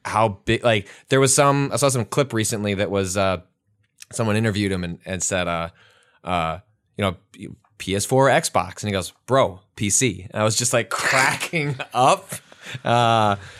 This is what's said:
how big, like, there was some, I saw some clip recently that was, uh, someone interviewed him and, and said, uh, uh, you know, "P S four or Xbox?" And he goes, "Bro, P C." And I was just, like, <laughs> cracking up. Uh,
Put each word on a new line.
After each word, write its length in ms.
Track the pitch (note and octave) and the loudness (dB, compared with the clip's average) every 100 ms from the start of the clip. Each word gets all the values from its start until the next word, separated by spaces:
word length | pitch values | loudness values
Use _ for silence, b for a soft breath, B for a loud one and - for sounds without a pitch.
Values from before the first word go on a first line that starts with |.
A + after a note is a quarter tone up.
| - | -4
how 340 | G#2+ A2 F#2+ - | 0 0 0 -2
big, 180 | A2+ | 0
like, 240 | A#2+ A2 - B B | 2 0 -2 B B
there 100 | C3 | 2
was 140 | C3+ | 4
some, 380 | D3 C#3+ C#3 C#3 | 4 4 4 0
I 40 | - | 0
saw 120 | C#3+ | 0
some 160 | B2+ G#2+ | 0 -2
clip 260 | - C#3+ | -2 -2
recently 400 | A2+ G#2 A2 G#2 G2 | -2 -2 -2 -2 -2
that 160 | G2 | 0
was, 240 | G2 F#2+ G2 | 0 -2 0
uh, 200 | F#2+ F2+ - _ _ _ _ _ - | 0 -2 -6 _ _ _ _ _ -16
someone 240 | - A2 G#2+ | -4 0 2
interviewed 360 | A2+ G2+ G2+ | 0 0 -2
him 120 | F#2 | -2
and, 160 | F2 E2+ - | -6 -10 -10
and 180 | F#2 | -6
said, 240 | - F#2+ F2 | -4 -2 -2
uh, 220 | E2+ E2+ b b b b b | -4 -6 b b b b b
uh, 360 | - F2+ D#2+ E2 _ _ _ - | -4 -2 -2 -6 _ _ _ -4
you 60 | |
know, 120 | G2+ F2 _ - - - _ - | -4 -4 _ -18 -18 -18 _ -14
"P 160 | - G2 | -4 -4
S 100 | - | 0
four 240 | C3 C3+ | 2 4
or 20 | |
Xbox?" 520 | C3 - G2+ F2+ - | 2 0 -4 -4 -6
And 60 | G#2+ | -4
he 20 | |
goes, 220 | G2 F2 - - | -4 -4 -12 -2
"Bro, 360 | C3 G2 F#2 _ - | 0 0 -2 _ -8
P 120 | G#2 | -2
C." 380 | - B2 F#2 F2+ | 0 0 -2 -10
And 120 | G#2+ | -2
I 20 | |
was 140 | A2 G#2+ | -2 0
just, 160 | A#2+ | 0
like, 160 | A#2+ A2 | -2 -2
<laughs> 20 | |
cracking 840 | - - C3 C3+ D3 - E3+ D3 C3+ C#3+ | -2 0 2 2 0 -6 -4 -4 -6 -6
up. 360 | A#2 C3+ F#3 - - B B B B - | 2 4 4 -2 -16 B B B B 0
Uh, 520 | A#2+ A#2 A2+ G#2+ G2 B B | 2 4 4 4 0 B B